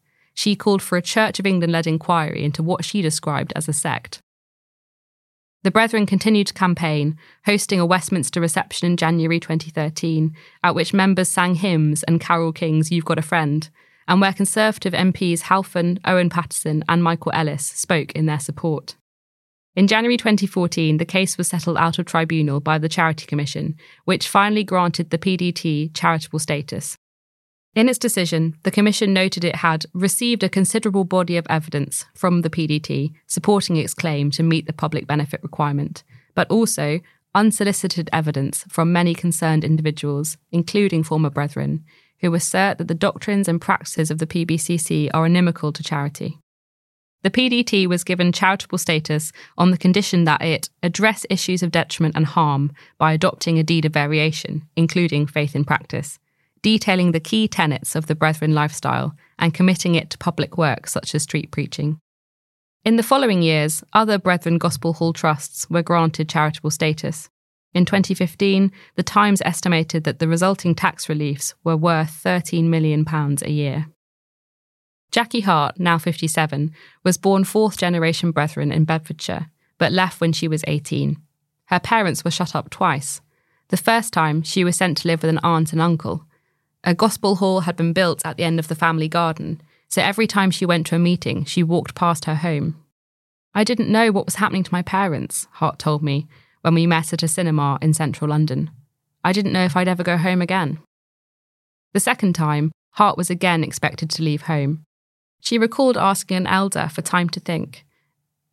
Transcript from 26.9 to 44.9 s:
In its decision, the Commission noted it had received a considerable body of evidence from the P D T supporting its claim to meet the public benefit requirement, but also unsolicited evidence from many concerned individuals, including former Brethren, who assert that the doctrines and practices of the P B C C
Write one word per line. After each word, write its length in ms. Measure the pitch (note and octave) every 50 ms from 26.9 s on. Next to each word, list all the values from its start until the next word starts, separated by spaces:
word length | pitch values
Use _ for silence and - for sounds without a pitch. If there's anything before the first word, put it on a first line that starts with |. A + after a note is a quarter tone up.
| - _ _ _ _ _ _ _ _ _ _ _ _ _ _ _ _
In 160 | A3 A3+ B3+
its 100 | B3 A#3+
decision, 560 | - A#3 - G3 F3+ D#3+ E3+ D#3+ D#3+ E3 D#3 - _
the 80 | F#3+
Commission 400 | - - G3+ G#3 G3+ - A3 G3
noted 320 | G3 F#3+ F#3 F#3+ - F#3 E3+
it 140 | E3+ -
had 280 | D#3+ - E3+ D#3+ D#3+ D#3+ - _
received 500 | F3+ F#3 F#3+ - - A#3+ A#3+ A#3+ G#3 G3
a 60 | F#3+
considerable 540 | - F#3+ F#3+ - - A3+ A3+ A3 F#3+ G3 F#3+
body 320 | F3 F#3 F#3 F3+ E3+ F3
of 100 | E3+ D#3+ -
evidence 560 | D#3 D#3+ D#3 D#3+ - D3 C#3 C#3 - - - _ _
from 280 | - - F#3 F3 F3
the 80 | D#3+ D#3+
P 180 | D#3+ F3 D#3+
D 120 | D#3 D3+ D3+
T 340 | D3+ - C#3+ C#3 C#3 D#3 D#3 _ _
supporting 480 | _ - F3+ - - G#3 G3 F#3 - F3
its 180 | D#3 - - -
claim 380 | - - E3 D3+ C#3+ C#3+ C#3+
to 120 | C#3 - E3
meet 220 | E3 E3 D#3+ D#3
the 60 | -
public 360 | D#3+ - - D3+ D#3 D3+ -
benefit 360 | - D3 D3+ D3+ D3+ - - -
requirement, 600 | - - - D3+ D3 C#3+ C#3+ C#3+ D#3 - - _ _ - - _ _ _
but 140 | - - -
also 520 | F#3 A3 A3+ A3 - - D3 D3 D3+ F3 E3+ _ _ _ _ _ _
unsolicited 760 | G3 G#3+ A3 G3+ - G#3 G3+ G3 - - F#3 - E3+ E3 - -
evidence 500 | E3 D#3 D#3 C#3+ C#3 C3+ - - - - -
from 240 | - - E3 E3 F3
many 200 | F3 F3 F3 E3+
concerned 520 | F3 - F3 D#3+ - - D#3+ D#3 D#3 D#3
individuals, 720 | - D#3+ D#3 D#3 D#3 D3+ D3+ - D3 C#3+ C#3+ D3+ D#3 - - _ _ -
including 500 | E3+ E3+ E3+ - G#3 G#3 G3 F3 D#3+ D#3
former 260 | D#3 D#3+ D#3 D#3 C#3+
Brethren, 540 | C#3+ D3 D3 C#3+ - C#3 C#3 C#3+ D3 D#3 - _ _ _ _ _ _ _
who 140 | - F3+ E3
assert 440 | E3+ - - - F#3 F#3+ G3 -
that 100 | - F3+
the 80 | E3+ F3
doctrines 540 | D#3+ - - - - - - G#3 G3+ G3 F#3
and 100 | E3 E3+
practices 500 | - - F#3+ - E3 - - - D#3+ D#3
of 100 | D3+ D#3
the 80 | D#3+
P 180 | D#3 - F3 E3
B 100 | E3+ D#3+
C 220 | E3 - - F3
C 320 | E3 - -